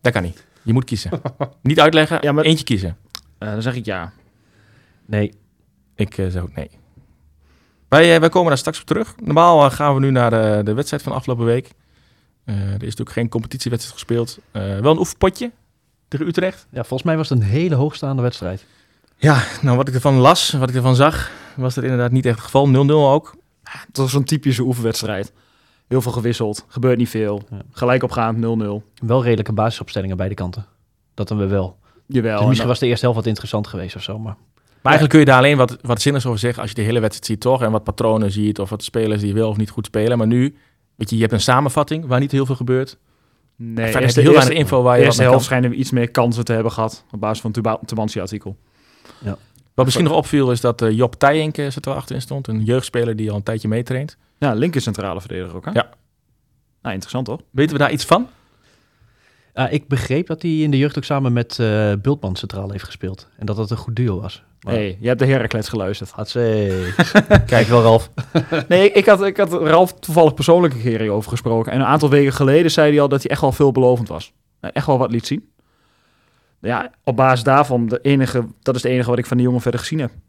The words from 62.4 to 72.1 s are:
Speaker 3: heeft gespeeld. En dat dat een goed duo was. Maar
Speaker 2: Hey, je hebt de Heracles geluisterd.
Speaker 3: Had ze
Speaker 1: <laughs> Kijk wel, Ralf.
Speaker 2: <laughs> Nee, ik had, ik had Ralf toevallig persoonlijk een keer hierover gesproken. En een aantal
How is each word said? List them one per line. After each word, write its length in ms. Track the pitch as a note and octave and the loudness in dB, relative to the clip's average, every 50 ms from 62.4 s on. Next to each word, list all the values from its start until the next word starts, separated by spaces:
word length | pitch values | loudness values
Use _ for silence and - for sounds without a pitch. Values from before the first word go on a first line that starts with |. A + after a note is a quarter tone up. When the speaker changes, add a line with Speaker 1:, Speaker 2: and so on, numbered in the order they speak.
| - G2+ - G2 G2 G2 | -8 -10 -10 -10 -10 -10
Speaker 3:
heeft 140 | G2 G2 - | -10 -12 -12
gespeeld. 440 | - - - - F#2+ F#2+ - - _ _ - | -14 -16 -10 -10 -10 -10 -12 -18 _ _ -10
En 80 | A2 | -6
dat 100 | G#2 G#2 | -6 -4
dat 140 | G#2 A2 G2+ | -4 -4 -4
een 60 | A#2 | -6
goed 200 | G#2+ - - A2+ | -8 -6 -8 -4
duo 240 | A2+ B2+ A#2 F#2+ F2 | -2 -2 -2 -2 -4
was. 220 | - F#2+ - - _ _ _ _ | -6 -10 -14 -16 _ _ _ _
Maar 140 | - F#2+ A2 | -8 -6 -4
Speaker 2:
Hey, 220 | A2+ G#2 G2 F#2 G2 | -4 -4 -4 -6 -4
je 60 | A2 A#2+ | -2 -2
hebt 100 | B2+ A#2 | 0 2
de 80 | C3+ | 2
Heracles 420 | C3+ C3+ C3 A2+ A2 - A2+ G#2+ - | 2 2 2 0 -2 -4 -4 -4 -4
geluisterd. 420 | - A2 F#2+ F#2+ G#2 - - - | -6 -4 -4 -4 -4 -6 -10 -14
Speaker 3:
Had 180 | - - G#2+ - | -12 -12 -12 -6
ze 640 | - B2 A#2+ A2+ A2 G#2+ G#2 G2 F#2+ F#2 F#2 F2+ F#2+ - - | -4 -2 0 0 2 0 0 0 -2 -2 -4 -4 0 0 -2
Speaker 1:
<laughs> 400 | - - G#3+ G#3 - G#2+ - - | 2 2 0 4 4 2 2 4
Kijk 200 | - B2+ A#2 A2 | 4 2 2 4
wel, 160 | G#2+ A#2+ A#2+ | 6 4 6
Ralf. 280 | A2+ A2+ A2+ A2+ - - - - - - - E3 | 6 8 6 6 4 -2 -10 -12 -12 -4 -2 -4
Speaker 2:
<laughs> 280 | - - - D#3+ B2+ - | -2 -2 -4 -6 0 2
Nee, 240 | F3 F#3 G3 G3+ | 4 6 6 6
ik 140 | - G3+ F#3+ | 6 6 6
had, 160 | A3+ G#3 F#3 G3 | 6 6 6 4
ik 100 | G3 F#3+ | -2 0
had 160 | - G3+ E3 | 0 -2 0
Ralf 400 | F3 E3+ E3 D3+ D#3 E3+ F#3 F3+ | 0 -2 2 4 6 4 4 4
toevallig 420 | - - - - D#3 E3+ E3 D#3 C#3 | 0 -12 -8 0 4 6 6 6 4
persoonlijk 400 | - C#3 - E3+ F3+ F3 E3 C3 | 2 4 4 6 6 6 2 0
een 60 | A#2 | -2
keer 180 | A2 B2+ A2+ A2 | -4 -2 -2 -2
hierover 300 | A2 G#2+ G2+ G#2+ G#2+ - | -2 -2 -2 -4 -4 -4
gesproken. 420 | A#2 A2+ - A#2+ A2+ A2+ A2+ - | -8 -6 -2 -2 -2 -2 -2 -2
En 80 | - B2+ | -2 -2
een 60 | C3+ | 0
aantal 220 | A2+ C#3+ D3+ D3+ C#3+ | 2 2 2 4 4